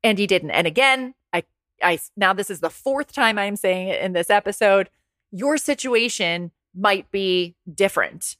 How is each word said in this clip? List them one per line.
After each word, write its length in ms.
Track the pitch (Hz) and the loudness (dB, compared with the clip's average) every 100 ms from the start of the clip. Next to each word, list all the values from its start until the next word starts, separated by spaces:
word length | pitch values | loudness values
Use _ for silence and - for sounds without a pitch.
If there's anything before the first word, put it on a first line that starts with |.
And 160 | 226 202 | 2 0
he 80 | 202 | 2
didn't. 260 | 185 147 | 0 2
And 140 | - 170 | 0 0
again, 480 | 160 269 262 254 - _ | 2 2 2 -2 -14 _
I, 100 | 170 - _ _ _ | -6 -6 _ _ _
I, 160 | 175 165 - - | 0 0 -6 0
now 160 | 190 | 0
this 180 | 185 202 | 2 -4
is 100 | 175 | -4
the 100 | 165 | -6
fourth 420 | - - 269 294 | -4 -4 -4 -4
time 240 | - 226 214 | 0 0 0
I'm 200 | 202 202 | -4 -2
saying 320 | 190 185 185 | 0 0 -2
it 120 | - | -4
in 120 | 185 | -2
this 180 | 175 175 | -2 2
episode. 580 | 202 202 202 214 196 190 _ _ _ _ | 2 2 0 4 4 2 _ _ _ _
Your 240 | 185 269 302 | -4 0 0
situation 960 | - 285 262 233 233 - 175 170 175 _ _ | 0 -2 0 0 0 -2 -2 -2 -6 _ _
might 360 | 180 202 196 - | -2 0 0 -2
be 460 | 202 190 180 175 _ - | -4 0 0 -2 _ -18
different. 640 | 151 196 - 92 165 - - | 0 0 2 -4 -6 -12 -12